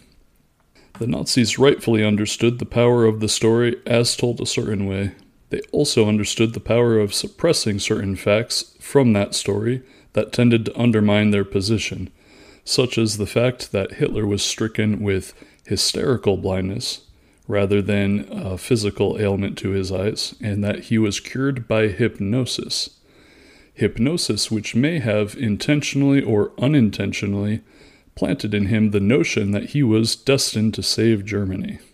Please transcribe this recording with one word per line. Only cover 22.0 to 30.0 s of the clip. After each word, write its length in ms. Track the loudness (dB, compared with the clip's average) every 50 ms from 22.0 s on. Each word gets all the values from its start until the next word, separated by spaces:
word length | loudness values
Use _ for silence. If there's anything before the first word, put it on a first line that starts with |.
| 0 -2 0 -2 -2 -2 0 0 -2 -2 -4 -6 -8 -6 -6 -6 -8 -8 -12 _ _ _ _ _ _ _ _ _ _ _ -20 -20 _ _ _
Hypnosis 760 | -2 -2 -2 0 0 0 0 0 -2 -2 -2 -2 -2 -2 -4 -4
which 240 | -4 -4 -2 0
may 240 | 0 0 0 0 -2
have 340 | -2 0 0 0 0 -2 -4
intentionally 880 | -4 -2 -2 -2 -2 0 0 0 0 0 -2 0 0 2 4 4 2 2
or 300 | 2 2 2 2 0 -2 -2
unintentionally 1000 | 0 2 4 4 4 4 2 -2 -4 -4 -4 -4 -4 -2 -2 -2 -2 -2 -4 -4 -6 _ _ -20 -20 -20 _ _ _ _ -8
planted 400 | -4 -2 -2 -2 -2 -2 -2 0
in 120 | 0 0
him 260 | 2 2 2 2 2 2
the 80 | 2
notion 500 | 2 4 4 4 2 2 0 -2 -2 0
that 200 | -2 -2 -4 -2
he 120 | 0 0 2
was 320 | 4 4 4